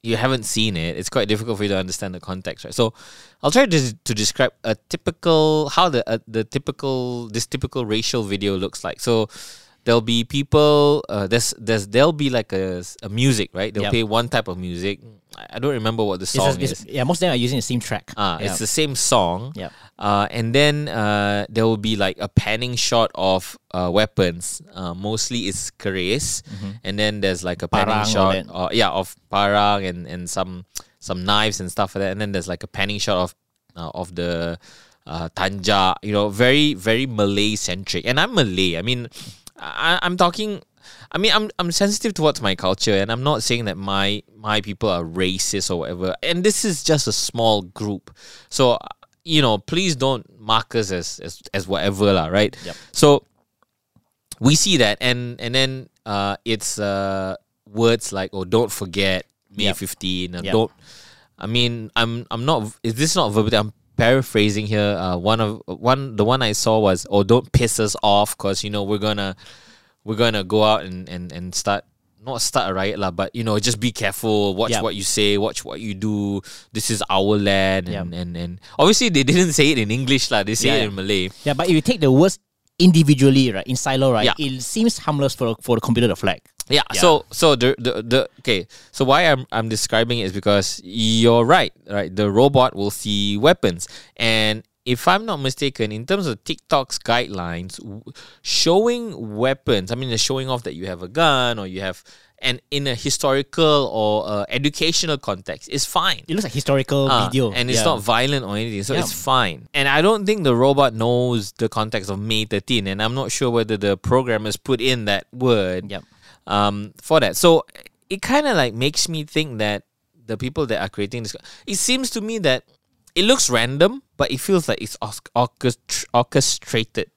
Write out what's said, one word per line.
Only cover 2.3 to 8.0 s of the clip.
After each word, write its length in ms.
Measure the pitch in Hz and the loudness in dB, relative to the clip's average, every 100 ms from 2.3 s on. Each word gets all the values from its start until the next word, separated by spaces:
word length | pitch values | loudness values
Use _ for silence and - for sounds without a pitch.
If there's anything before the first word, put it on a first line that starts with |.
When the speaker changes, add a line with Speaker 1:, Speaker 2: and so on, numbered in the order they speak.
| 92 92 - - | -10 -10 -12 -10
Speaker 1:
right? 80 | - | 0
So 180 | 113 - - - - _ | 0 0 -20 -20 -20 _
I'll 80 | 139 | 2
try 160 | 233 269 | 4 4
to, 280 | 160 127 107 | 2 0 -4
to 180 | - | -6
describe 400 | 110 104 - 127 _ | -2 -2 0 -2 _
a 120 | 117 110 _ | -6 -6 _
typical, 800 | 170 - 170 170 160 156 156 147 | -6 -6 -4 2 4 4 2 2
how 200 | - 180 | 2 2
the, 180 | 131 - | 2 -2
uh, 120 | 113 - | -4 -4
the 160 | 110 | -6
typical, 840 | 107 - - - 139 131 123 120 117 | -4 -6 -6 -6 -4 -4 -4 -6 -6
this 180 | 107 - | -6 -6
typical 400 | 139 135 131 113 | -6 -6 -4 -2
racial 340 | 107 | -2